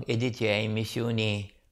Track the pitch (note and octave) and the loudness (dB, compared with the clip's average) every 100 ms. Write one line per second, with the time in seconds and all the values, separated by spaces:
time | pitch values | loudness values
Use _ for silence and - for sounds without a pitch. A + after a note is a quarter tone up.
0 | - A#2 B2 A2 A2 G#2 A2 A2 A2 A#2+ | -2 0 0 0 2 2 0 -2 -2 -2
1 | A#2 A2+ A2 G#2 G2 - _ | 0 2 0 0 -4 -14 _